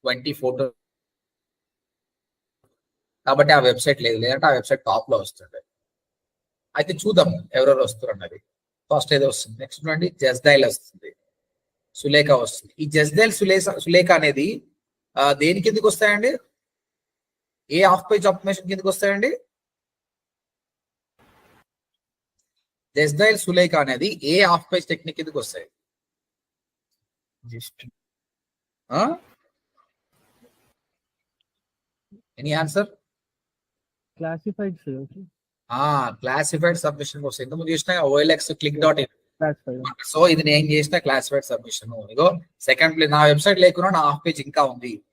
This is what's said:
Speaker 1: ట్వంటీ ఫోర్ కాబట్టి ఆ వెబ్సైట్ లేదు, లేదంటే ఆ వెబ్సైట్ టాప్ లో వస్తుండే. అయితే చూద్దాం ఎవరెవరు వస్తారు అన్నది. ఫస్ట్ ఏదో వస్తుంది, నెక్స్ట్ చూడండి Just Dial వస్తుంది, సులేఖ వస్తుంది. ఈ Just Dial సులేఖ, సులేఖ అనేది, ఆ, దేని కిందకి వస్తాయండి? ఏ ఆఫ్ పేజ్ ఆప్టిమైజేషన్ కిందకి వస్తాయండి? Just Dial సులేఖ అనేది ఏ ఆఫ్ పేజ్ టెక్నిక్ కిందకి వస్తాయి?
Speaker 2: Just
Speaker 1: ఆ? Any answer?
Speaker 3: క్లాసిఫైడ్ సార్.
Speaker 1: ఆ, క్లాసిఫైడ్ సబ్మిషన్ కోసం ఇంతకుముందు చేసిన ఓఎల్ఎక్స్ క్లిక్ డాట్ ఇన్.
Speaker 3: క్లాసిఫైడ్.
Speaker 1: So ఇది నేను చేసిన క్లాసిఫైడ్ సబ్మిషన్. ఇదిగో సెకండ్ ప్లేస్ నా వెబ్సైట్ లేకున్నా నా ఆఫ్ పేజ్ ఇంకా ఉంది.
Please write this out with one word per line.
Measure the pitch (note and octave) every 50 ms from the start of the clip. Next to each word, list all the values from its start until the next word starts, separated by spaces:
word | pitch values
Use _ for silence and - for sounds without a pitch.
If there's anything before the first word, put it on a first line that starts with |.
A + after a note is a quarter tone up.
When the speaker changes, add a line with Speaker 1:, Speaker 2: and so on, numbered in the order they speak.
Speaker 1:
ట్వంటీ | - B2+ B2 B2 B2 D3
ఫోర్ | C#3+ - C3 B2+ B2+ B2+ C3+ B2+ _ _ _ _ _ _ _ _ _ _ _ _ _ _ _ _ _ _ _ _ _ _ _ _ _ _ _ _ _ _ _ _ _ _ _ _ _ _ _ _ _ _ _ _ _ _ _ _ _ _ _
కాబట్టి | C3 C#3 C#3+ C#3+ D3
ఆ | D3+ C#3+
వెబ్సైట్ | B2+ B2+ A#2 - - D3+ C3+ B2+
లేదు, | A#2 A#2 A2+ A2
లేదంటే | A2+ B2 C3 C3+ -
ఆ | D3
వెబ్సైట్ | C#3 B2 - - C3+ -
టాప్ | _ A2+ G2 A2+ - -
లో | A#2+ G#2+
వస్తుండే. | F#2+ - _ - - _ - - _ _ _ _ _ _ _ _ _ _ _ _ _ _ _ _ _ _ _ _ _ _ _
అయితే | D3 D3+ F#3
చూద్దాం | F3+ - - G#3 G3+ F3+ D#3 E3+ E3+ - - - -
ఎవరెవరు | C3 C3 C#3 C#3 C3
వస్తారు | B2 A2 - - B2+ A#2
అన్నది. | G#2+ G2 F2+ F2 - - _ _ _ _ _ _ _ _ _ _
ఫస్ట్ | D3+ C#3+ - -
ఏదో | D3+ C3+ C#3 C3+
వస్తుంది, | B2 - - A2 A2 A2+
నెక్స్ట్ | C3+ C3+ - - D3
చూడండి | D#3 D#3 D#3+ F3 F3+ - _
Just | C3+ C3 B2 B2
Dial | - D3 C#3+ C3+ C3
వస్తుంది, | A#2 - - _ - _ - - - _ _ _ _ _ _ _ _ _ _ _ _ _ _ _ _ _
సులేఖ | - - C#3+ C#3+ D3 D3 D3+
వస్తుంది. | C#3 B2 C#3+ - - - - - _ - D#3
ఈ | D3
Just | D3 D#3 D3+ D3 D3
Dial | F#3 A3+ A3+
సులేఖ, | - - G#3 F#3+ F#3+ F#3+
సులేఖ | F3+ G3 - - - E3 E3+ F3+ F3 F3+
అనేది, | F3+ D#3 D#3 D3 C3+ C3+ D3 G3 - - _ _ _ _ _ _ _ _ _ _ _
ఆ, | - C#3 C#3+
దేని | C#3+ C#3 D3 D#3+ F3+ G3+
కిందకి | F3 A3 G#3 A3 G3
వస్తాయండి? | G#3+ G3+ - A3 G#3 G#3 G#3 A3 C4 D#4 - _ _ _ _ _ _ _ _ _ _ _ _ _ _ _ _ _ _ _ _ _ _ _ _ _ _
ఏ | C#3+ E3+
ఆఫ్ | G3 F#3+ F#3 F#3 - -
పేజ్ | A3 G3+ F3+
ఆప్టిమైజేషన్ | G3+ F#3 F#3 - G3 G3 F#3+ - F3+
కిందకి | G3 F#3+ F#3+ F#3+
వస్తాయండి? | F#3 - G3+ G3 G3+ G3 A3 C#4+ G#4 B4 _ _ _ _ _ _ _ _ _ _ _ _ _ _ _ _ _ _ _ _ _ _ _ _ _ _ _ _ _ _ _ _ _ _ _ _ _ _ _ _ _ _ _ _ _ _ _ _ _ _ _ _ _ _ _ _ _ _ _ _ _ _ _ _ _ _ _ _ _ _ _ C#3+
Just | D3+ D3+ D3
Dial | D3 G#3 A3 G#3+
సులేఖ | G#3 - F#3 F3 F3+ F3+ E3 E3+
అనేది | D#3 C#3+ C3+ C3 B2 D#3 G#3 - -
ఏ | - C#3+ E3 F#3+
ఆఫ్ | G3+ F3 F3 D#3+ - _
పేజ్ | F#3 F3+ F3
టెక్నిక్ | - E3 - - E3 -
కిందకి | - D#3 D#3 D3 C#3+
వస్తాయి? | A2+ - - F2+ D#2+ _ _ _ _ _ _ _ _ _ _ _ _ _ _ _ _ _ _ _ _ _ _ _ _ _ _ _ _ _ _ _ _ _ _ _ _ A#2
Speaker 2:
Just | A#2 A#2 A#2 - _ _ - B2 _ _ _ _ _ _ _ _ _ _ _ _ _ _ _ _ _ _ _ _
Speaker 1:
ఆ? | A#2+ D#3 G#3+ C#4+ E4 - _ _ _ _ _ _ _ _ _ _ _ _ _ _ _ _ _ _ _ _ _ _ _ _ _ _ _ _ _ _ _ _ _ _ _ _ _ _ _ _ _ _ _ _ _ _ _ _ _ _ _ _ _ _ _ _ _ _ G3+ G#3+ _ _ _ -
Any | C#3 D3+ D3+ D#3+
answer? | D#3+ D3+ D3+ G3 G#3 G3+ - _ _ _ _ _ _ _ _ _ _ _ _ _ _ _ _ _ _ _ _ _ _ _ _
Speaker 3:
క్లాసిఫైడ్ | _ E3 D#3+ E3 D#3+ _ G#3 F#3+ - G3+ G3 F3
సార్. | - _ D3 C3 C3 C#3 - - F#3+ F#3+ _ _ _ _ _ _ _ _ _
Speaker 1:
ఆ, | A#2+ B2+ C#3+ D3+ D3 C#3 B2 A#2
క్లాసిఫైడ్ | A2 _ - B2+ C3 D3 D3+ - - D#3 E3 E3+ E3+ E3+
సబ్మిషన్ | - D#3 D3 C#3+ C#3+ - - C#3+
కోసం | C#3+ C3+ B2 -
ఇంతకుముందు | B2+ C3 D3+ D#3+ E3 D#3+
చేసిన | E3 D3+ - - F3+ F3
ఓఎల్ఎక్స్ | D#3 C#3 C#3 C#3+ D#3 D#3+ D#3+ D#3 - -
క్లిక్ | D3+ _ D3+ D3 D3 D3+
డాట్ | D#3+ D#3 D3+ D#3
ఇన్. | C3+
Speaker 3:
క్లాసిఫైడ్. | - _ _ _ _ _ _ D#3+ D3+ D3 _ _ C3+ B2 B2+ B2+ - - - - - -
Speaker 1:
So | D#3 E3+ F3
ఇది | D#3+ D#3
నేను | D3+ D3+ D3 D3 D3+ D3
చేసిన | D3+ D3+ D3 D3+ F3+ E3+
క్లాసిఫైడ్ | - C#3+ C3+ C3 - - C#3 C#3 -
సబ్మిషన్. | - B2 A2+ A#2 A2+ - - A2 A2+ A#2
ఇదిగో | A2+ G#2 G2+ A2 C3 D#3+ F#3 F#3 E3+ - _ _ _
సెకండ్ | - - - - D#3+ D#3+ D#3+
ప్లేస్ | D#3+ D#3 D3
నా | D3 D3+ D3+
వెబ్సైట్ | D3 D3 D3 - G3+ G3 F#3
లేకున్నా | F3+ F3+ F3 F3 F3 G3
నా | F#3 E3
ఆఫ్ | D3+ D3 C#3+ D3 -
పేజ్ | E3+ D#3+ -
ఇంకా | C3 C#3+ - D3+ C#3+
ఉంది. | C3 B2 B2 B2 B2 A2 G2+ _ _